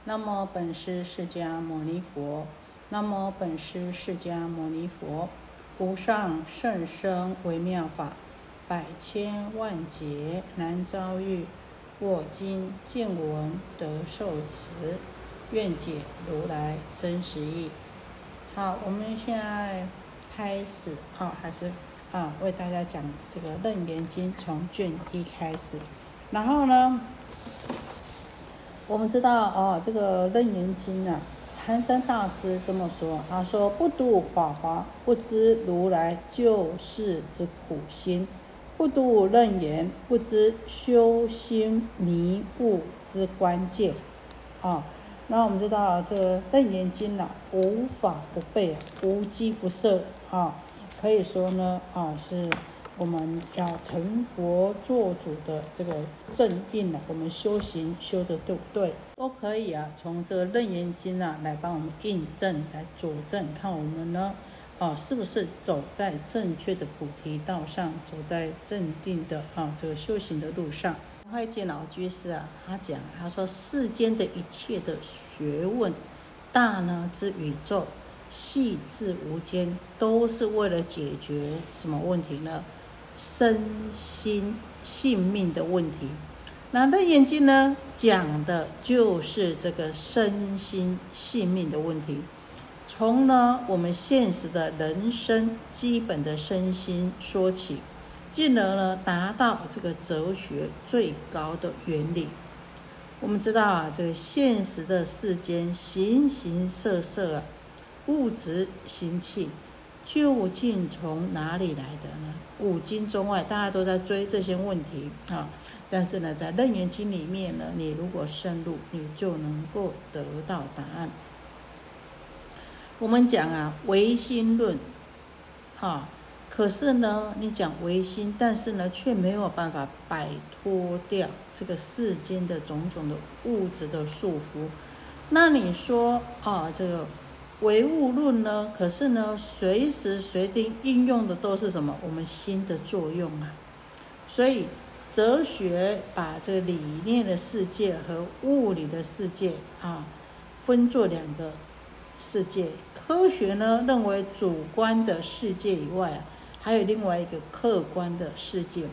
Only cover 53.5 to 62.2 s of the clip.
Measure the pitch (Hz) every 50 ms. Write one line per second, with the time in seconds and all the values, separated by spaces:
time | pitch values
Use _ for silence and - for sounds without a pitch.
53.5 | - - 180 175 165 160 - - - 170 165 196 220 233 240 233 - - 175 175
54.5 | 175 180 185 196 208 196 - - 254 247 220 185 175 175 - 170 151 156 - -
55.5 | 156 156 151 - - - 180 175 165 151 151 156 - - - - - - 247 214
56.5 | 175 180 196 - - 220 202 180 160 147 - - 165 160 160 165 170 - - 214
57.5 | 208 208 202 - - 165 160 160 170 175 - - - 185 180 180 170 156 - -
58.5 | 190 170 - - - 214 196 175 160 - - - - - 254 262 254 - - 208
59.5 | 214 220 226 196 165 151 151 151 151 - - 170 170 170 175 175 196 185 180 185
60.5 | 202 240 240 214 185 175 175 175 170 - - 185 185 185 185 170 156 156 156 156
61.5 | 151 151 156 170 175 160 151 160 - - - 214 202 180